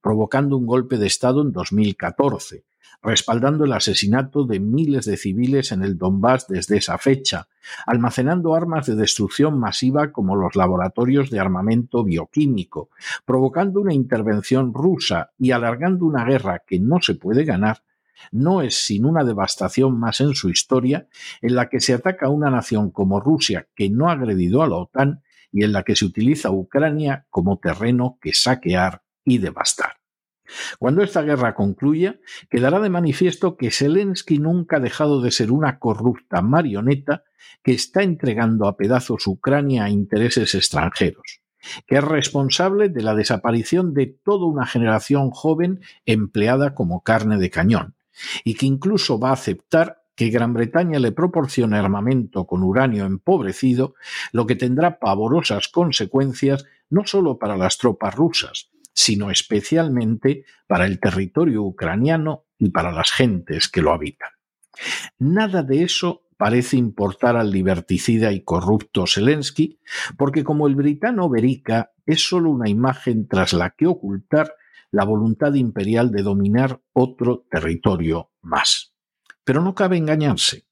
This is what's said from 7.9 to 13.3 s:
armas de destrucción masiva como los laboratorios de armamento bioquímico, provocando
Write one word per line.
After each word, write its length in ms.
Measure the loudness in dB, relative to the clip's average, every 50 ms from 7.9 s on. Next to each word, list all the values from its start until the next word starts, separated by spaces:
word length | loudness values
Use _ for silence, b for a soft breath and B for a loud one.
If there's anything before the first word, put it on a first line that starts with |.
| 0 0 0 0 0 0 -2 0 0 0 0 0 0
armas 300 | 0 0 -2 -4 -4 -2
de 120 | -2 0
destrucción 640 | 0 0 0 0 -2 -2 -4 0 0 0 2 2 0
masiva 540 | -2 -2 -4 0 0 0 2 2 0 -2 -2
como 240 | -4 -2 0 0
los 200 | 0 0 0 0
laboratorios 720 | 2 2 2 2 0 -2 -2 -2 0 0 2 2 2 0 0
de 100 | -2 -2
armamento 640 | -2 0 0 0 0 2 2 0 0 0 -2 -2 0
bioquímico, 880 | 0 0 -2 -4 _ _ 0 2 2 0 -2 -4 _ -10 -12 -12 _ B B B B B B B
provocando 560 | 0